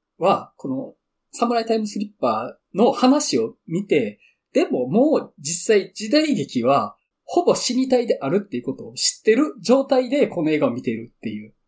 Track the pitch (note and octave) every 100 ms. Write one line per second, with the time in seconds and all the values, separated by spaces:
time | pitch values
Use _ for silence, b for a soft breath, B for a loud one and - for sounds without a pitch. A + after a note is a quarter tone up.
0 | _ - F3 C#4+ - _ C#3 C3 - -
1 | _ _ _ - A#3 A#3+ A3+ A3+ G#3 G#3
2 | G#3 - B2+ G#2+ C3 - _ - B3 -
3 | B3+ C#4+ - B2 A2+ - - E3+ G#3 D#3+
4 | G#2+ - b b _ C4 F4 - B2 G3
5 | D4+ C4 - _ C#3 E3+ - G#3 F#3 -
6 | G#3+ D4 D#4 G#3 C3+ B2 A#2 C#3 G#2 -
7 | _ _ - - F4 F3 - B3 C4 B3+
8 | A3+ - C#3 F#3 G3+ A#2+ B2+ C3 A2 A#2
9 | - - - A3+ D4+ - E3+ C4 C4+ C4
10 | B3+ C#4+ - F3 D#3 D3+ C3+ A#2+ B2+ A2
11 | A#2 _ A2+ G#2 G#2+ _